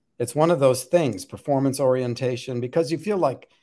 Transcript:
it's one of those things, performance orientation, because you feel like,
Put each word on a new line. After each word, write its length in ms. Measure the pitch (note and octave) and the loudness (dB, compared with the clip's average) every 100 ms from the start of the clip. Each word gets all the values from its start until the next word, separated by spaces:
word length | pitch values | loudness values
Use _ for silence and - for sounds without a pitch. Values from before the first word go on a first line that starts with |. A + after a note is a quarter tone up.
| _ - | _ -8
it's 160 | A#2+ D3 | -6 2
one 160 | E3 | 2
of 80 | D#3 | 4
those 240 | C3 B2 | 4 2
things, 400 | - F3 C#3 - | 0 0 2 -4
performance 560 | - - - C3+ C3+ C3 | -10 -10 -2 0 0 2
orientation, 800 | C3 B2+ A#2+ A#2 B2+ B2 - A#2+ | 2 2 -2 -2 -4 -4 -6 -6
because 320 | A#2+ E3 D#3 | -2 -2 -2
you 60 | D#3+ | -4
feel 200 | G3+ G3 | -4 0
like, 300 | C#3 A#2 - _ | 0 -2 -16 _